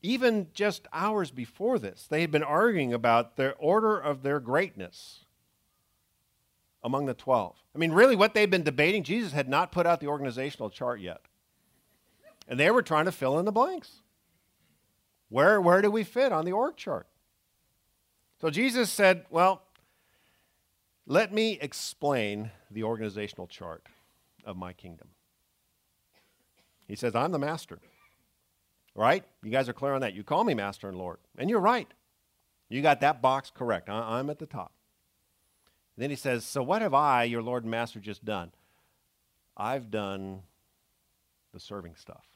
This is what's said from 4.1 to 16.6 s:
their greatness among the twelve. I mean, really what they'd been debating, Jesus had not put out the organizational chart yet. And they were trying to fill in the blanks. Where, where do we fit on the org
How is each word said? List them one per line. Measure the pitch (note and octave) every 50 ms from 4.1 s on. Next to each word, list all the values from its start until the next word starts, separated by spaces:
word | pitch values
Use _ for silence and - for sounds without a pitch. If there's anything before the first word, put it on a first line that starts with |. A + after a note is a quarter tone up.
| D3 C3+
their | C3 C#3 C#3+ D3
greatness | B2+ A#2 B2+ D3+ F#3+ F3+ C3+ G2+ F#2 F2 _ - - - - - _ _ _ _ _ _ _ _ _ _ _ _ _ _ _ _ _ _ _ _ _ _ _ _ _ _ _ _ _ _ _ _ -
among | A#2+ C3 C#3 C#3+ C3+
the | A#2+
twelve. | - - - C3 A#2 G2+ F2 - _ _ _ _
I | D3
mean, | E3 E3
really | D#3+ F3+ A#3 C4+ B3+
what | F#3+ G3+ A3 G#3+
they'd | A3 G#3 G3+
been | F3+ F#3 E3
debating, | D3+ C#3 B2 D3 E3 G3+ G#3+ E3
Jesus | - F3+ A#3 A#3 F#3 C3+
had | D3 C#3 B2+
not | C3+ D3 F3+ F3+
put | - F3+ F3
out | E3 E3+ E3
the | D3+ C#3+
organizational | D3 D3 C#3 C3+ A#2 B2 C3 D3 C#3 - A2+ G#2
chart | - - C3 B2 B2 G#2+
yet. | F#2+ F2+ E2 - _ _ _ _ _ _ _ _ _ _ _ _ _ _ _ _ _ _ _ _ _ - _ _ - -
And | B2 B2
they | C#3+ F3+
were | A3+ B3 G3
trying | - E3 D3+ D#3
to | F#3
fill | E3+ - C#3 C3 C#3 D#3
in | F3
the | G#3
blanks. | F#3+ G#3+ B3+ E4+ F#4+ E4+ - - - _ _ _ _ _ _ _ _ _ _ _ _ _ _ _ _ _ _ _ _ _ _ _ _ _ _ _
Where, | G#2+ B2 C#3+ F3+ G#3+ G#3
where | F#3 F3 F3 F#3+
do | G3 G#3
we | G#3 A3+ G#3
fit | F3+ - - F#3 -
on | G#3 D#3 D#3+
the | F3 F3+
org | G#3